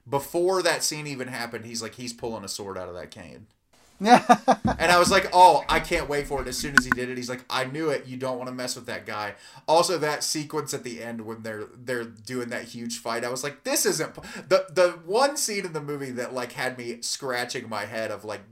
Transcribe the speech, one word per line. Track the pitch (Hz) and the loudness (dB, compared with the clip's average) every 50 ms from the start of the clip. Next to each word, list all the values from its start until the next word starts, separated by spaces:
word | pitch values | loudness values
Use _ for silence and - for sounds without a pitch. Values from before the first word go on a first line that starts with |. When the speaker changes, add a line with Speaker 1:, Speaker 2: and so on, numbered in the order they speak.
| _ 117 | _ -4
Speaker 1:
before | 131 139 139 - - 175 175 185 190 185 | -2 -2 -2 -2 -2 0 2 2 2 4
that | 170 170 151 127 | 4 2 2 2
scene | - - 156 151 151 | 0 -2 -2 -4 -8
even | 147 139 123 127 127 | -8 -8 -8 -8 -8
happened, | 127 120 120 117 120 110 107 | -6 -8 -8 -8 -8 -10 -12
he's | 117 120 113 | -8 -10 -8
like, | 113 107 107 | -8 -10 -10
"He's | - 123 123 | -10 -12 -12
pulling | 117 120 131 120 113 107 | -10 -8 -8 -8 -8 -8
a | 98 95 | -10 -10
sword | - - 107 98 95 | -10 -10 -8 -8 -8
out | 92 90 90 | -8 -10 -10
of | 90 | -10
that | 87 80 78 | -12 -14 -14
cane." | - 110 90 76 64 - - _ _ _ _ _ _ _ _ _ _ _ | -16 -18 -18 -18 -18 -20 -20 _ _ _ _ _ _ _ _ _ _ _
Speaker 2:
<laughs> | 190 220 240 - - - 240 - - - 233 - - 240 233 - | 6 8 8 8 8 6 4 6 6 2 2 2 2 -2 0 2
Speaker 1:
And | 160 170 | 4 6
I | 175 175 | 8 8
was | 180 175 | 8 8
like, | 196 190 180 - | 6 4 4 6
"Oh, | - 180 180 180 151 139 - - | 8 10 12 12 10 8 4 2
I | 156 160 | 0 0
can't | 156 - 180 165 147 | 2 0 -2 -2 0
wait | 135 147 143 143 | 0 -2 -2 -2
for | 135 143 131 | -2 -4 -4
it." | 127 127 | -4 -4
As | 127 - | -6 -6
soon | - 147 139 | -6 2 4
as | 135 127 | 4 4
he | 127 | 4
did | 123 123 127 127 | -2 -2 -2 -4
it, | 127 | -6
he's | 123 123 120 | -8 -6 -8
like, | 127 123 - _ | -8 -10 -6 _
"I | 113 127 131 | -2 -2 -2
knew | 131 135 156 165 156 | -2 -4 -4 -2 -2
it. | 139 123 131 | -2 -2 -4
You | 127 127 123 | -8 -10 -6
don't | 135 131 131 | -4 -4 -4
wanna | 123 127 127 | -4 -8 -10
mess | 127 127 123 127 - | -8 -8 -6 -6 -6
with | 127 - | -8 -8
that | 117 107 90 - | -10 -10 -10 -8
guy." | - 110 104 104 101 101 - - - - - _ | -8 -8 -6 -6 -8 -10 -12 -20 -20 -20 -10 _
Also, | - 156 170 170 175 185 | 4 4 6 6 4 2
that | 151 147 151 147 135 | 0 0 -2 -2 -2
sequence | - - - 160 151 151 156 156 143 - - | -4 -4 -4 -4 -6 -4 -6 -6 -6 -6 -8
at | 127 113 | -8 -8
the | 127 113 - | -10 -10 -10
end | 113 117 117 113 | -10 -10 -10 -10
when | 107 110 113 113 | -10 -10 -10 -10
they're, | 110 110 107 107 107 - - | -10 -10 -8 -10 -10 -14 -16
they're | 127 123 127 127 120 113 | -14 -8 -6 -6 -6 -6
doing | 117 113 107 104 - 131 127 120 120 | -8 -14 -18 -12 -8 -6 -6 -6 -6
that | 120 110 113 | -6 -8 -8
huge | 113 - 120 117 117 117 - | -10 -12 -10 -8 -8 -8 -8
fight, | - 120 113 117 120 | -6 -4 -4 -4 -4
I | 120 | -4
was | 127 127 | -6 -4
like, | - - - - _ | -6 -8 -10 -8 _
"This | 254 269 - - | -2 0 2 2
isn't | 214 170 151 151 123 - | 2 0 0 -2 -6 -6
p-," | - - - - 196 143 | -14 -16 -14 -14 -14 0
the, | 123 180 190 190 - | 2 2 2 2 2
the | 147 180 180 175 170 170 165 | 4 4 4 4 4 -2 -6
one | 165 196 240 277 285 294 294 | -2 2 4 4 4 2 0
scene | - - 208 202 185 | -4 -2 -2 -4 -6
in | 180 | -6
the | 160 156 | -6 -8
movie | 143 143 147 139 139 127 | -6 -6 -6 -6 -6 -8
that, | 127 123 120 113 131 | -6 -6 -6 -6 -4
like, | 127 123 120 | -6 -6 -6
had | - 151 131 127 127 | -6 -4 -4 -4 -4
me | 123 120 120 117 117 | -6 -8 -10 -10 -8
scratching | - - - - 143 131 123 120 123 123 - 135 110 113 | -6 -6 -6 -6 -4 -4 -2 -2 -4 -4 -6 -8 -8 -6
my | 110 101 101 | -6 -6 -6
head | 107 120 113 110 107 | -6 -6 -6 -4 -4
of, | 107 98 | -6 -8
like, | 101 107 104 104 98 110 | -8 -10 -10 -10 -12 -18